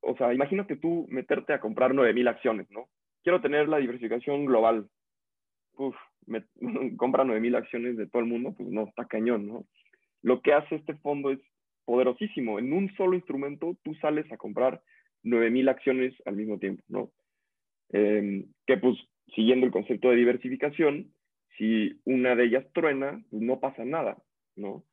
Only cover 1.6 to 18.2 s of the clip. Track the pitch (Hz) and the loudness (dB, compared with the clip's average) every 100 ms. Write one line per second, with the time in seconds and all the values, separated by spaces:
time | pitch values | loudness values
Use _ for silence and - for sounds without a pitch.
1.6 | - 107 127 135 120 110 123 117 127 107 | -2 0 2 4 4 4 0 0 -2 -2
2.6 | 92 101 123 _ _ _ - 180 143 147 | -6 -14 -18 _ _ _ 0 0 2 0
3.6 | 147 156 131 123 117 120 123 143 143 123 | 2 0 -2 -4 -4 -4 -4 -4 2 4
4.6 | 113 113 101 _ _ _ _ _ _ _ | 4 2 -4 _ _ _ _ _ _ _
5.6 | _ _ 135 123 - _ - 113 - _ | _ _ -8 -8 -20 _ -10 -10 -10 _
6.6 | 120 220 131 - 123 131 135 110 117 120 | -8 -6 -6 -2 0 2 2 2 0 -2
7.6 | 110 120 120 117 104 123 117 117 127 - | -4 -8 -6 -6 -4 -2 -2 -2 -6 -8
8.6 | - 101 107 - 120 113 113 117 101 117 | -8 -6 -6 -8 -8 -2 0 -2 -4 -12
9.6 | - _ _ _ _ _ - 127 - 147 | -16 _ _ _ _ _ 0 2 4 4
10.6 | 147 156 151 147 147 143 139 135 _ _ | 2 -8 -8 -10 -6 -4 -2 -4 _ _
11.6 | _ _ - 120 127 123 214 - 120 104 | _ _ -2 2 2 2 -6 -4 -4 -2
12.6 | 127 160 196 - 190 185 175 139 143 147 | -2 0 -2 0 0 0 -2 -6 -6 -6
13.6 | 165 175 - 156 151 151 151 110 - 101 | -6 -6 -10 -4 -2 -2 -4 -10 -10 0
14.6 | 127 - _ _ _ _ 110 117 117 123 | 0 0 _ _ _ _ 0 2 4 4
15.6 | 135 131 - 131 127 131 - 101 107 101 | 2 0 0 0 -2 -4 -10 -6 -6 -4
16.6 | 98 98 _ 104 110 _ _ _ _ _ | -6 -8 _ -8 -8 _ _ _ _ _
17.6 | _ _ _ 101 104 107 | _ _ _ 2 4 2